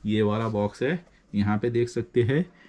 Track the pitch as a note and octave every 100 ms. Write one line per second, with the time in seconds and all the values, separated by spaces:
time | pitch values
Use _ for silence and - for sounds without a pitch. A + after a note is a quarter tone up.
0 | G#2+ G#2+ G#2 G#2+ A2+ G#2+ G#2 - B2+ F3
1 | - _ _ G#2 G#2 G#2 A#2+ A#2 A#2 -
2 | - B2 A2 C#3+ F3+ -